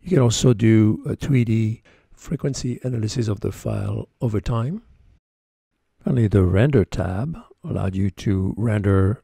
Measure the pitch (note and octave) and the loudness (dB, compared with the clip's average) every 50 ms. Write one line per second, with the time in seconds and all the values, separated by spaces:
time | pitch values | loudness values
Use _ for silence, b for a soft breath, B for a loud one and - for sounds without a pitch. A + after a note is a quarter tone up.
0 | _ - F3+ D3 B2 A#2+ A2+ - - C3 B2 G2 A2+ A2 A2 A2 G#2+ G#2+ A2 - | _ 2 2 4 4 4 2 2 2 2 2 4 4 6 6 6 6 4 2 0
1 | C#4 D3 - - - - C#3 B2+ A#2 A2 A2 A2+ A2 G#2+ A2+ - b b b b | -4 -8 -6 -6 -2 0 0 0 2 2 0 0 0 -2 -4 -6 b b b b
2 | b b - - - - F3 C3+ - D3 C3 - - B2+ A#2+ - - B2+ B2+ A#2 | b b -20 -20 -10 -10 -8 -6 -6 -6 -6 -6 -6 -8 -8 -6 -6 -6 -4 -4
3 | G#2+ G#2+ - B2+ A2+ G#2+ G2+ - - G2 - - - A2+ G#2+ G#2 G2+ G2+ - - | -4 -4 -4 -4 -2 -2 -4 -4 -4 -8 -8 -6 -8 -6 -6 -4 -4 -6 -6 -6
4 | - _ _ _ - A#2+ G#2+ G#2 - - B2+ A#2 A2+ C3 F3+ A3 - _ _ _ | -8 _ _ _ -6 -2 -2 -2 -4 -2 -4 -2 -2 -4 -6 -8 -12 _ _ _
5 | _ _ _ _ _ _ _ _ _ _ _ _ _ _ _ _ _ _ _ _ | _ _ _ _ _ _ _ _ _ _ _ _ _ _ _ _ _ _ _ _
6 | _ - C3+ B2 A2+ G2+ F#2+ G2+ F#2 F2+ F2+ F#2+ A#2 D3+ C#3+ B2 F2+ _ - - | _ -2 0 2 2 4 4 4 4 4 4 2 2 4 4 2 2 _ -2 -6
7 | F#2 F#2 F#2 F#2+ A#2+ D#3 - - - _ - _ - E3 G2+ F#2+ G2 F#2+ F#2+ F#2+ | -4 -4 -4 -4 -6 -6 -8 -12 -16 _ -20 _ -10 -6 -4 -4 -4 -4 -2 -2
8 | G2 G2+ - - - A2 G2 F#2+ F#2+ F#2+ - - A2 A#2+ G#2+ G#2+ F#2+ G2+ G2 F#2+ | -2 -4 -4 -4 -4 -2 -2 0 -2 -4 -4 -2 -2 -2 0 0 2 2 2 4
9 | F#2+ F#2+ G#2+ - | 4 2 0 -4